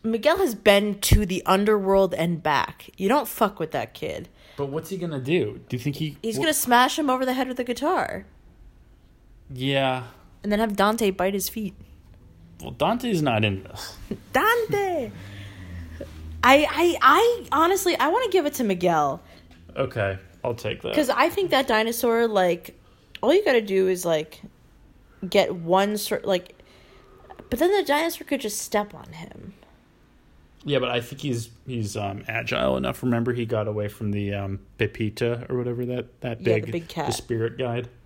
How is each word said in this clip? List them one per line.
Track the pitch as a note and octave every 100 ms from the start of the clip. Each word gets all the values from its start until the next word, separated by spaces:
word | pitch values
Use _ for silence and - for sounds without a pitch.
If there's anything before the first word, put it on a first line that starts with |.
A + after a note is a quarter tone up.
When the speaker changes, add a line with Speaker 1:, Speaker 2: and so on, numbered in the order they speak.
Speaker 1:
Miguel | A3+ A3+ C#4+ F#4
has | F4
been | G#3 G#3+ G3+ G#3 G3+
to | - G#3 G3
the | F3+
underworld | - F#3+ G#3 G#3+ F#3+ G3 F#3+
and | E3 E3 E3
back. | D#3 C#3 - - - -
You | G3
don't | C#4+ -
fuck | - G3+ -
with | D#3+
that | C#3+ A#2
kid. | - D3+ D2+ - - - -
Speaker 2:
But | C#3
what's | D3+ D#3+
he | F#3+
gonna | E3+ C#3+
do? | B2+ E3+ G#2 F#2+ -
Do | B2
you |
think | D3 C#3+
he | D#3 -
Speaker 1:
He's | A3 A3+
Speaker 2:
wh- |
Speaker 1:
gonna | D#4+
smash | - B3 A#3+ C4 D#4
him | D4+
over | B3+ C4
the |
head | B3+ C4
with | B3+
a |
guitar. | B3 A#3 D4 F4 - - - - - - - - - - - _ _ - -
Speaker 2:
Yeah. | B2+ C3+ C#3 C3+ B2+ A#2 - - -
Speaker 1:
And | G#3
then | G#3
have | A3 G3+
Dante | G3+ A3+ G#3
bite | F#3+ F#3
his | G3 -
feet. | A3+ G3+ - - - - - - - - -
Speaker 2:
Well, | -
Dante's | B2+ D#3+ A#3+ B3 F#3
not | D3 A2
in | G#2+ F#2+
this. | - - - - -
Speaker 1:
<laughs> | - -
Dante! | C4 G4+ A#4+ A4 G4+ G4 E4 A3 - - - - - - - - - - - - - B3
I, | C#4 D4
I, | - F4 -
I, | B3+ D#4 A#4 A#4 -
honestly, | C#4+ E4 F#4+ F#4 D#4
I | C#4+
wanna | G#4 B4
give | F#4 D4
it |
to | D4
Miguel. | A3 F#3 F3 D#3+ D3 D#3+ - - - - - -
Speaker 2:
Okay, | C3+ A2+ G2 G2 - -
I'll | B2
take | A#2 G#2 -
that. | -
Speaker 1:
'Cause | - B3+
I | A#3+ D#4+
think | G4+ F4+
that | C#4+ C4
dinosaur, | G#3+ A3+ A#3 A#3+ A3+ A#3
like, | G3+ F#3 F3+ - - - _ _ -
all | A3
you | F4+
gotta | G#4 B3
do | G#3 F#3+ F#3+
is, | F3+
like, | F3 D#3+ D#3 - - _ - - - - _ _ F#3
get | G3+ -
one | F3+ E3 F#3 G3+ G#3
sort, | - G#3+ G3
like, | F#3 F3 - - - - - - - - - -
but | A#3+
then | F4
the | G4+
dinosaur | D4 C#4+ E4 - -
could | C4+
just | A3 -
step | - G#3 G#3
on | - -
him. | D#3+ E3+ - - - - _ _ _ _ _ _ - _ _ -
Speaker 2:
Yeah, | C#3
but | B2
I | A#2+
think | A#2 C#3
he's, | C#3+ A#2 A2+ - -
he's, | B2 G2+ G#2+
um, | G2+ G2+ A2
agile | A2+ A#2 B2 C3 C3
enough. | C3 B2
Remember, | B2+ A#2 A#2
he | A#2+ A2+
got | A2+ G#2+
away | G#2+ G#2
from | - G#2+
the, | G2+ G2+
um, | G2+ G2 G2 - -
Pepita | A2 - G#2+ - A#2 A#2+ A#2+
or | B2+
whatever, | A#2+ A#2+ B2
that, | B2 A#2+ _
that | B2+ A#2
Speaker 1:
Yeah, | A#2
the | A2
Speaker 2:
big, | G#2
Speaker 1:
big | E3+ E3
cat. | - C#3
Speaker 2:
the |
spirit | - - A#2 A2+ A#2+
guide. | B2+ A#2+ A#2+ -